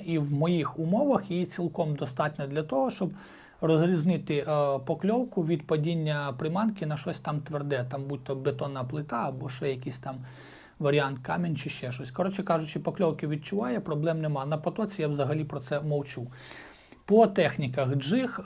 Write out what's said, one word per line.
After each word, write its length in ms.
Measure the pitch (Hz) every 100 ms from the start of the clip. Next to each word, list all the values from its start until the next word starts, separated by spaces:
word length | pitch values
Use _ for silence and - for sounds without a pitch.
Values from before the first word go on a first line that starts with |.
| -
і 120 | 165
в 140 | 143
моїх 480 | 143 160 175 139 -
умовах 520 | 160 202 285 247 -
її 140 | 175 175
цілком 500 | - 170 156 160 147
достатньо 520 | 135 127 151 151 139
для 160 | 143
того, 280 | 156 262 262
щоб 200 | - 180 - - - - -
розрізнити, 720 | 165 160 170 180 156 160 - 147
е, 420 | 147 151 143 139 135
покльовку 600 | 160 190 226 247 - 160
від 220 | 165 -
падіння 680 | 160 151 170 151 147 143 127
приманки 480 | 160 175 220 208 156
на 120 | 151
щось 220 | - 165
там 220 | - 151
тверде, 440 | 147 147 143 139 123
там 140 | 139
будь 200 | 139 139
то 120 | 135 135
бетонна 480 | 139 127 143 135
плита 440 | 127 151 147 233 175
або 220 | 131 127
ще 200 | - 147
якийсь 300 | 127 127 123
там 160 | - 131 127 - - - - -
варіант 400 | 147 147 139 135
камінь 360 | 131 175 175 143
чи 140 | 135
ще 220 | - 127
щось. 200 | 127 131
Коротше 320 | - 185 196
кажучи, 360 | 196 165 156 180
покльовки 480 | 156 156 175 151 151
відчуває, 520 | 151 - 196 240 233
проблем 420 | - 147 165 160
нема. 240 | 156 143 139
На 120 | 151
потоці 440 | 165 175 208 196
я 60 | 156
взагалі 360 | 143 131 156
про 160 | 151 147
це 220 | 131 147
мовчу. 460 | 151 147 139 - 123 - - - - - - - -
По 220 | 208 220
техніках. 680 | 196 156 - 139 131 127 139
Джиг, 440 | 139 233 254 -